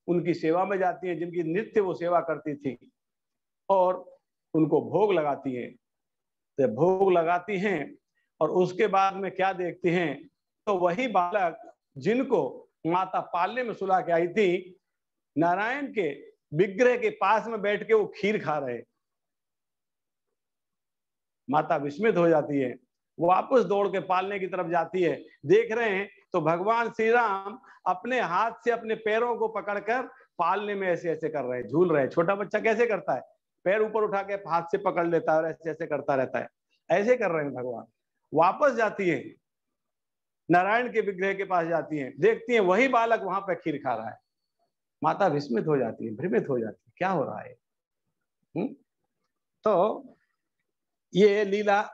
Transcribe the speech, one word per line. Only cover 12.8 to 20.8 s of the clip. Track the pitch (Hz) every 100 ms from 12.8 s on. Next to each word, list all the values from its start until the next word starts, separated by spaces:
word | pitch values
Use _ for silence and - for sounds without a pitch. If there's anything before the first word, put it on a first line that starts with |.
| 160
माता | 180 185 190
पालने | - 175 190 240
में | 240
सुला | - 190 185
के | 160
आई | 170 170
थी, | 220 190 180 - - _ _ _ _ _ -
नारायण | 170 180 220 277 269
के | 202 160 - - _ _
विग्रह | 151 202 190 247 226
के | 208
पास | - 190 214 220
में | 220
बैठ | 202 208 -
के |
वो | 220 180
खीर | - 196 214
खा | 156 151
रहे। | 131 120 - _ _ _ _ _ _ _ _ _ _ _ _ _ _ _ _ _ _ _